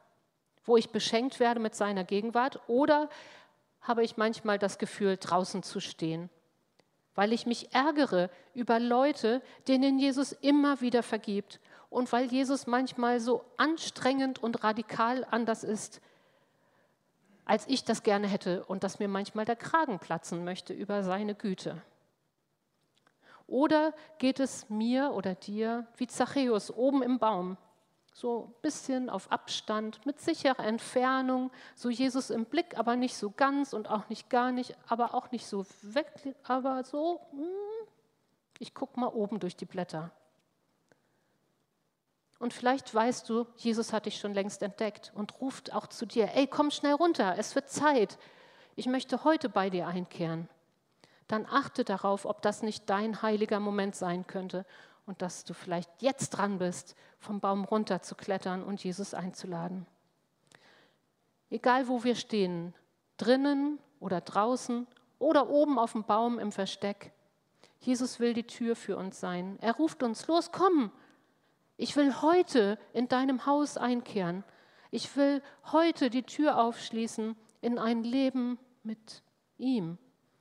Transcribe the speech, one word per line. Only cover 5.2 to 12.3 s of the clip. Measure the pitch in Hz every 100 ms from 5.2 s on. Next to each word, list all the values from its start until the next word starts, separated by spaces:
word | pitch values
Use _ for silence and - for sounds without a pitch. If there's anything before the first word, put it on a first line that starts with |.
| - 180 185 190
zu | - 196
stehen, | - - 160 160 180 - _ _ _ _ _ _ _
weil | - 208
ich | 233 240
mich | 233 -
ärgere | 247 294 302 269 180 180 - - 240
über | 233 233
Leute, | 240 240 285 294 220 254 - - -
denen | 262 269 269
Jesus | 277 262 269
immer | - 277 294 285 269
wieder | 247 240
vergibt | - 220 214 202 - - _ - -
und | 247 247
weil | 240
Jesus | 254